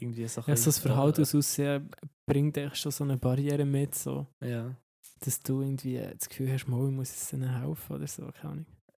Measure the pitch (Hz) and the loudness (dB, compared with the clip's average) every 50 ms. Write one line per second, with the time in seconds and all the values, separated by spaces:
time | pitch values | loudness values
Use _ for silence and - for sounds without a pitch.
0 | 123 120 117 117 113 113 - 123 117 147 147 117 117 156 147 - - - 123 135 | -6 -6 -4 -4 -6 -6 -6 -4 0 2 4 4 6 4 4 4 4 4 4 6
1 | 135 147 156 - 151 - - 147 143 - - - 143 143 143 139 143 - - - | 6 6 6 6 4 4 4 4 4 2 2 0 2 2 0 -2 -4 -6 -14 -14
2 | - 151 _ _ _ - 143 139 143 151 147 143 143 143 - - - 151 139 - | -14 -14 _ _ _ 2 4 4 4 2 2 0 -4 -4 -4 -4 -4 -4 -2 0
3 | 147 139 135 127 - 127 127 135 143 143 143 147 143 139 139 139 143 139 - - | 0 0 2 2 2 2 2 2 2 2 2 2 2 2 2 2 2 0 -2 -4
4 | - 139 135 139 143 - _ - 131 123 120 117 117 123 127 - _ _ _ _ | -4 -4 -4 -4 -6 -8 _ -8 -6 -4 -4 -4 -4 -6 -8 -12 _ _ _ _
5 | - - - - - 139 - - - - 135 135 135 139 139 131 - 131 127 123 | -20 -20 -14 -8 -4 -4 -4 -2 -2 0 0 0 0 0 -2 -2 -2 -2 -2 -2
6 | - - - - - - - - 135 131 135 131 - 135 123 120 135 139 135 131 | -4 -6 -8 -10 -10 -8 -6 -4 -2 0 0 -2 -2 0 0 0 2 0 0 -2
7 | 127 - - - - - - 135 131 127 127 123 127 143 160 - - - - 143 | -4 -6 -6 -8 -8 -6 -4 -4 -2 -2 -2 -2 -2 -4 -4 -6 -8 -8 -8 -6
8 | 147 143 - - - - - - - 156 147 147 160 - - - _ _ _ | -6 -8 -8 -8 -10 -10 -10 -10 -10 -8 -8 -8 -10 -12 -16 -20 _ _ _